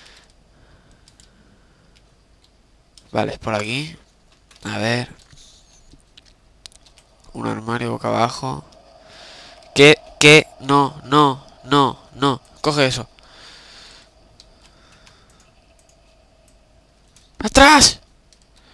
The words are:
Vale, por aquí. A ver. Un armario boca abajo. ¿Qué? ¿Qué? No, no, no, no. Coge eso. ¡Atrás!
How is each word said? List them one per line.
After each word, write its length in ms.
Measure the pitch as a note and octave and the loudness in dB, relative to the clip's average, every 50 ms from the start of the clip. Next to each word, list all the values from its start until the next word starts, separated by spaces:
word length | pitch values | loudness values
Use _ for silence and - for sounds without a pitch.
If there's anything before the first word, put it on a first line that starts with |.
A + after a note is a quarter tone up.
| - - - - _ _ _ _ _ _ _ _ _ _ _ _ _ _ _ _ _ _ _ _ - _ _ _ _ _ _ _ _ _ _ _ _ _ _ _ _ _ _ _ _ _ _ _ _ _ _ _ _ _ _ _ _ _ _ - _ _ | -20 -20 -20 -20 _ _ _ _ _ _ _ _ _ _ _ _ _ _ _ _ _ _ _ _ -20 _ _ _ _ _ _ _ _ _ _ _ _ _ _ _ _ _ _ _ _ _ _ _ _ _ _ _ _ _ _ _ _ _ _ -20 _ _
Vale, 260 | - A2 G#2+ - - | -6 -6 -6 -6 -8
por 160 | - - A#2 A2 | -12 -10 -8 -8
aquí. 420 | G#2 G#2 G#2+ B2 C#3 D#3 D#3+ E3 - _ _ _ _ _ _ _ _ _ _ - - - | -8 -8 -8 -8 -10 -10 -12 -16 -20 _ _ _ _ _ _ _ _ _ _ -20 -18 -14
A 160 | G#2 G#2 G2+ | -12 -8 -6
ver. 360 | G#2+ A2+ A#2 B2 B2 - - - _ _ - - - - _ _ _ _ _ _ _ _ - _ _ _ _ - _ _ _ _ _ _ _ _ - - _ - _ _ _ _ _ _ _ _ _ - - | -6 -4 -4 -6 -8 -10 -16 -20 _ _ -20 -20 -20 -20 _ _ _ _ _ _ _ _ -20 _ _ _ _ -20 _ _ _ _ _ _ _ _ -20 -20 _ -20 _ _ _ _ _ _ _ _ _ -20 -16
Un 120 | A#2+ A#2 | -12 -10
armario 460 | A2+ A2 A2 A2 A2+ A#2 A#2+ A#2+ A#2 | -10 -10 -10 -10 -10 -8 -8 -8 -8
boca 160 | A#2 A2+ A2+ | -8 -8 -6
abajo. 580 | A2+ A2 A2 A#2 B2 - - C3+ C3 C#3+ C#3+ - - - - _ _ - - - - - - - - - - - - - - - - - | -6 -4 -2 -4 -4 -6 -8 -12 -12 -12 -12 -16 -20 -20 -20 _ _ -20 -20 -20 -20 -20 -20 -20 -20 -20 -20 -20 -20 -20 -20 -20 -6 0
¿Qué? 260 | - C#3+ D3 D#3+ - - - - - | 4 4 4 4 2 -2 -14 -4 2
¿Qué? 280 | D3+ D3 D3+ D#3 - - - - | 4 6 6 6 4 0 -10 -10
No, 400 | C3+ C3+ C#3 C#3+ C#3 C3+ D3 - - | -4 0 0 2 0 0 -4 -10 -6
no, 420 | B2+ C#3 D3+ D3 C#3 B2+ C3+ - - - _ - | -2 2 2 2 2 0 -4 -12 -20 -20 _ -6
no, 340 | B2+ C#3+ C#3+ C3+ A#2+ - - - - - | -2 0 0 0 0 -2 -8 -16 -18 -10
no. 260 | A2+ C3+ C#3 B2 - _ - _ - | -4 -4 -4 -4 -4 _ -20 _ -8
Coge 260 | - D3+ D3 D3 C3+ | -6 -4 -2 -2 -2
eso. 200 | C3 B2 B2 - - _ _ - - - - - - - - - - - - - - - - _ _ _ _ _ _ _ _ - _ _ _ _ _ _ _ _ _ _ _ _ - _ _ _ _ _ _ _ _ _ _ _ _ _ _ _ _ _ _ _ _ _ _ _ _ _ _ _ _ _ _ _ _ _ _ _ _ _ _ _ _ _ _ _ _ _ | -2 -4 -6 -12 -14 _ _ -20 -20 -20 -20 -20 -20 -20 -20 -20 -20 -20 -20 -20 -20 -20 -20 _ _ _ _ _ _ _ _ -20 _ _ _ _ _ _ _ _ _ _ _ _ -20 _ _ _ _ _ _ _ _ _ _ _ _ _ _ _ _ _ _ _ _ _ _ _ _ _ _ _ _ _ _ _ _ _ _ _ _ _ _ _ _ _ _ _ _ _
¡Atrás! 600 | - - - - C4+ C#4 D4 D4+ C#4 - - - - _ _ _ _ _ _ _ _ _ _ _ _ _ _ | -12 -6 0 4 4 6 6 6 6 4 2 0 -4 _ _ _ _ _ _ _ _ _ _ _ _ _ _